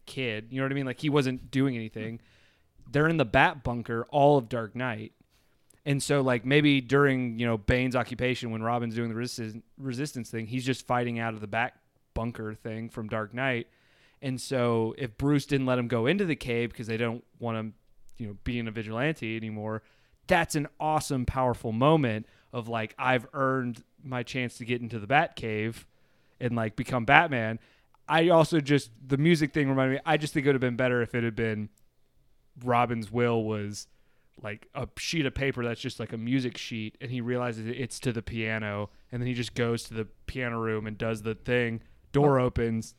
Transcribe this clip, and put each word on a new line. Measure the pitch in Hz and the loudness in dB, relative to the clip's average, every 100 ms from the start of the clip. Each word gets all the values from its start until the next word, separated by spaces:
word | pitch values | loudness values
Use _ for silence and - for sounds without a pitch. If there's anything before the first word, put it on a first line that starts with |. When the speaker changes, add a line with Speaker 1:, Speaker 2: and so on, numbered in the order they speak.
| - | -14
Speaker 1:
kid. | - 127 107 113 | -6 -4 -4 -6
You | 131 | -4
know | |
what | 135 | -2
I | |
mean? | 139 135 | -2 -4
Like, | 123 | -4
he | 156 | 0
wasn't | 143 131 127 - | 2 2 -2 -2
doing | 135 135 120 | 0 2 0
anything. | 110 110 110 113 _ _ _ _ _ _ - | -6 -8 -10 -10 _ _ _ _ _ _ -4
They're | 131 156 | 2 4
in | 165 | 4
the | |
Bat | 117 131 160 151 | 4 6 4 2
Bunker | 127 120 113 117 - | -4 -4 -4 -4 -2
all | 147 143 143 | 4 6 6
of | 113 | 2
Dark | 120 110 | -4 -6
Knight. | 120 127 107 110 _ _ _ _ _ _ _ | -6 -6 -6 -10 _ _ _ _ _ _ _
And | 147 139 | -2 0
so, | - 143 | 2 2
like, | 131 123 | 4 2
maybe | 120 147 147 139 | 4 4 6 4
during, | 120 139 143 131 123 113 | 4 4 4 4 0 0
you | 120 | 0
know, | 113 | 0
Bane's | 101 127 127 123 | 2 2 2 0
occupation, | 117 110 123 123 120 | -2 -2 -2 -2 -4
when | 113 | -4
Robin's | 110 120 117 | -2 0 -2
doing | 113 117 | -4 -4
the | |
resist-, | 110 120 - 110 110 - - | -4 -6 -6 -10 -10 -18 -12
resistance | 135 120 147 127 113 | -8 -6 -6 -6 -8
thing, | 113 110 | -8 -4
he's | 131 | -4
just | 127 127 - | -2 -2 0
fighting | 123 120 117 | 0 0 -2
out | 117 | -4
of | 110 | -6
the | 104 | -4
Bat | 113 123 - _ _ _ | -2 -2 -4 _ _ _
Bunker | - 117 113 110 | -6 -6 -6 -8
thing | 107 117 110 113 | -8 -8 -8 -8
from | - 107 | -8 -6
Dark | 113 104 | -4 -4
Knight. | 120 135 120 117 _ _ _ _ _ | -4 -2 -2 -6 _ _ _ _ _
And | 139 127 | -6 -6
so | - 135 120 117 113 - | -2 0 2 2 0 -4
if | 127 107 | -8 -2
Bruce | 139 147 - | 2 2 2
didn't | 139 131 | 0 2
let | 127 | 2
him | 120 | 2
go | 120 117 | 2 2
into | 190 | 2
the | 190 143 | 0 -2
cave | 127 117 117 | -2 -2 -2
'cause | - 110 | -4 -6
they | 113 | -2
don't | 117 117 - - | -2 -4 -10 -10
want | 117 113 | -6 -4
him, | 110 - _ - - - | -6 -10 _ -20 -18 -12
you | 107 | -12
know, | 101 | -8
being | - 120 113 | -6 -4 -4
a | |
vigilante | 107 107 110 147 165 113 113 | -6 -6 -2 -2 -2 -4 -6
anymore, | 110 107 107 110 - _ _ _ - | -6 -6 -6 -6 -10 _ _ _ 0
that's | 180 165 151 | 2 2 -2
an | 147 - | -4 -4
awesome, | 156 156 - 135 | 0 0 0 -2
powerful | 123 135 127 113 120 | -2 0 0 0 -2
moment | 110 139 160 127 107 113 _ _ | 2 6 6 4 -2 -6 _ _
of, | 120 113 | -10 -6
like, | 117 110 - | -4 -4 -2
"I've | 127 127 127 | 2 2 0
earned | 147 135 131 123 113 - _ | -2 0 0 -2 -6 -14 _
my | 143 127 | -8 -6
chance | 120 127 123 - | -4 -4 -6 -6
to | |
get | 117 120 | -4 -4
into | 117 117 | -4 -6
the | 101 | 2
Batcave | 139 165 - 113 107 110 117 - _ _ _ _ - | 2 2 -2 -4 -2 -4 -6 -14 _ _ _ _ -6
and, | 123 117 | -4 -2
like, | 110 | -2
become | 107 120 127 | -4 -2 0
Batman." | 113 147 170 131 110 113 _ _ _ _ - | 6 8 8 2 -2 -4 _ _ _ _ 0
I | 156 165 | 4 6
also | 165 151 165 | 6 6 2
just, | 139 143 - - 131 | 4 2 2 -12 -2
the | 139 | 2
music | 156 170 147 | 4 4 4
thing | 156 135 | 0 0
reminded | 135 131 135 | 2 2 0
me, | |
I | 160 156 | 0 0
just | 151 | 0
think | 160 139 | 0 2
it | |
would | 135 | 2
have | |
been | 127 120 | 2 2
better | 127 123 | 2 2
if | 113 | 0
it | 123 | 0
had | 117 110 | -2 0
been | 113 107 104 _ _ _ _ _ _ _ _ - | -2 -2 -6 _ _ _ _ _ _ _ _ -8
Robin's | 123 120 120 117 104 | 2 4 4 0 -2
will | 117 120 117 | 0 2 2
was, | 107 107 104 104 - _ _ _ _ - | 0 -4 -6 -10 -14 _ _ _ _ -16
like, | 107 107 - | -12 -12 -12
a | - 117 - | -10 -10 -8
sheet | - 160 135 | -4 0 0
of | |
paper | - 139 127 | 0 -2 -2
that's | 117 117 | -4 -4
just, | 127 - | -8 -8
like, | 113 | -8
a | 117 | -6
music | 113 135 123 104 | 0 0 0 -6
sheet, | - 113 107 - | -8 -8 -8 -10
and | 123 | -8
he | 127 | -6
realizes | 117 123 123 110 110 | -2 -2 -2 -4 -6
it's | 123 123 - | -6 -8 -6
to | 131 | -4
the | 113 | -4
piano, | - 117 110 110 107 104 104 - - | -4 -4 -2 -2 -4 -4 -6 -10 -10
and | 123 | -6
then | 120 | -2
he | |
just | 120 120 | -2 -4
goes | - 117 117 | -2 0 -2
to | - | -4
the | 110 107 - - | -8 -8 -10 -10
piano | 131 123 117 | -6 -4 -2
room | 113 107 107 | -2 -2 -4
and | 107 | -4
does | 113 110 | -4 -2
the | 107 | -4
thing. | 107 - 123 117 113 - - - | -6 0 2 2 -2 -10 -20 -2
Door | 139 143 135 | 4 6 6
Speaker 2:
Well, | 127 | 4
Speaker 1:
opens, | - 117 113 110 | 2 0 0 -4